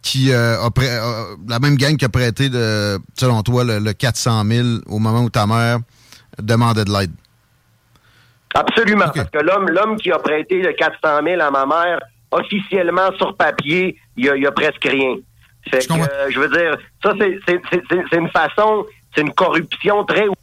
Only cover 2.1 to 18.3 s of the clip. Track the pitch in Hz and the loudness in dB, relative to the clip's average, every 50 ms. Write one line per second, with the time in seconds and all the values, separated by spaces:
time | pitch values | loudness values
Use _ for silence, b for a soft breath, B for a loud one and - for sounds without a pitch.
2.1 | - 127 123 120 104 - 139 139 123 123 117 110 107 107 104 104 101 95 - - | 0 0 0 0 0 0 -2 -2 0 0 0 0 0 0 0 -2 -4 -4 -8 -12
3.1 | - - 131 127 120 110 101 - 123 123 123 120 110 104 104 110 101 - - 123 | -6 -2 0 2 2 2 0 0 0 0 2 0 0 -2 -2 -4 -4 -2 -2 -2
4.1 | 110 - - 123 113 110 104 104 113 120 123 123 117 110 - - 92 107 110 110 | -2 0 0 0 0 2 2 2 2 2 0 0 -2 -4 -6 -6 -4 -2 0 2
5.1 | 110 117 120 113 - 120 104 104 110 117 117 117 120 120 117 b b b b b | 2 2 0 0 0 0 0 2 2 2 2 2 0 -2 -4 b b b b b
6.1 | b b b b - - 101 107 117 120 120 117 113 107 107 98 101 98 98 87 | b b b b -16 -10 -2 0 2 4 4 4 4 2 0 0 0 0 0 -2
7.1 | 78 - _ _ _ _ _ _ _ _ _ _ _ _ _ _ _ b b b | -6 -12 _ _ _ _ _ _ _ _ _ _ _ _ _ _ _ b b b
8.1 | b b b b b b _ _ - 139 151 - - 220 226 196 214 208 185 160 | b b b b b b _ _ -2 0 0 2 2 2 2 2 4 2 2 2
9.1 | 139 160 151 - - 151 147 165 190 202 196 175 160 180 208 220 220 - - 180 | 0 -4 -4 -2 -2 0 2 2 2 2 2 0 2 2 0 0 -2 -4 -2 -2
10.1 | 170 147 143 156 151 156 151 - 185 180 185 170 147 - 165 156 156 - - 156 | -2 0 0 -2 -2 -2 -2 -2 -2 -2 0 -2 -2 0 -2 -2 -2 -2 -2 0
11.1 | 147 147 147 165 180 175 160 143 139 135 135 139 151 165 170 175 170 151 - - | 0 2 0 0 0 0 0 0 0 0 0 2 2 0 2 0 -2 -4 -6 -12
12.1 | _ _ _ _ - 170 226 - 202 202 196 - 190 196 180 170 170 185 190 190 | _ _ _ _ -2 -2 -2 -2 -4 -6 -4 -2 -2 0 0 2 2 2 0 0
13.1 | 185 - 190 151 - - 175 151 143 - - 139 156 180 185 185 - b b b | 0 0 -4 -4 0 0 0 0 0 -2 -4 -2 -2 0 0 -2 -4 b b b
14.1 | _ - 123 139 139 135 135 143 139 - 147 156 - - - 139 131 135 135 131 | _ -2 0 0 2 2 0 0 0 0 -2 -2 -2 -2 -2 -2 0 0 0 0
15.1 | 127 - - _ _ b b b b _ _ - - 127 127 - 160 165 160 143 | -2 -4 -8 _ _ b b b b _ _ -2 -2 -2 0 0 0 0 0 -2
16.1 | 139 139 139 139 131 131 143 156 165 170 170 165 147 - B B B _ - 208 | -2 -2 -4 -2 0 0 0 2 2 2 2 0 -2 -4 B B B _ -2 0
17.1 | 214 202 220 190 180 196 - - 175 180 175 - - 175 175 - 175 180 180 - | 2 2 0 0 0 -2 -2 -2 -2 -2 -2 -2 -4 -4 -2 0 -2 -2 0 0
18.1 | - 170 165 170 | 0 0 0 0